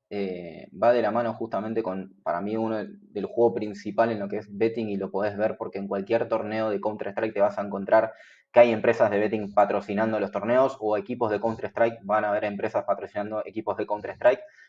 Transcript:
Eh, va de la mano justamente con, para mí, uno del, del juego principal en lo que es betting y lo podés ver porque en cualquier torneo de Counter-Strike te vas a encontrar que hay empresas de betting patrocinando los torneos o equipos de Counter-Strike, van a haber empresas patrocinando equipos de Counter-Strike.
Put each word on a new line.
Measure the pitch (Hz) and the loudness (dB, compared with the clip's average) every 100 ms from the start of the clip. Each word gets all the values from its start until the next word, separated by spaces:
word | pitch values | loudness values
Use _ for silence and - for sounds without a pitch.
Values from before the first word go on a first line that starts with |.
| - | -10
Eh, | 104 98 87 87 78 - | -6 -4 -6 -10 -14 -16
va | - 113 | 0 4
de | 123 | 4
la | 107 | 2
mano | 113 117 | 0 -2
justamente | 113 113 101 107 113 | -4 -4 -4 -4 -4
con, | 98 95 95 - | -4 -4 -8 -8
para | - 85 | -4 -2
mí, | 101 110 | -2 -2
uno | 113 110 | -2 -2
del, | 101 - - | -6 -12 -12
del | 104 98 | -6 -4
juego | - 117 | 4 4
principal | 101 107 101 107 104 117 | 4 -6 -8 -4 0 2
en | 110 | 0
lo | 98 | -4
que | 107 | -6
es | 104 | -8
betting | 101 113 113 110 | -2 0 0 -4
y | 98 | -4
lo | 95 | -4
podés | 95 104 101 | -2 -2 0
ver | 107 - | -2 -2
porque | 101 101 | -8 -8
en | 98 | -6
cualquier | 101 98 113 117 | -4 0 0 0
torneo | 113 107 110 110 | -2 -2 -2 -2
de | 101 | -2
Counter-Strike | 107 107 101 101 110 | -2 -6 -6 -4 -2
te | 101 | 2
vas | 101 - | 2 2
a | |
encontrar | 104 98 98 110 110 - - - _ | -6 -6 2 4 4 -2 -20 -20 _
que | - | 6
hay | 120 | 6
empresas | 110 107 117 113 | 6 2 4 4
de | 101 | 4
betting | 104 107 101 | 2 0 0
patrocinando | - 101 101 95 104 113 110 | 2 2 2 -2 0 0 0
los | 98 | -2
torneos | 104 92 127 135 - | -2 2 4 2 0
o | 107 104 | -2 0
equipos | 101 123 113 | -2 -2 0
de | 104 | 0
Counter-Strike, | 113 113 101 - 117 113 | -2 -4 -4 2 2 0
van | 98 107 | 0 0
a | 107 | 2
haber | 104 | 0
empresas | 107 101 107 107 101 | -2 -2 -2 -2 -2
patrocinando | 98 98 104 104 107 101 | -2 -4 -6 -6 -6 -6
equipos | 107 107 98 | -6 -4 -4
de | 104 | -2
Counter-Strike. | 104 101 95 120 135 - - | -4 -6 2 4 4 0 -20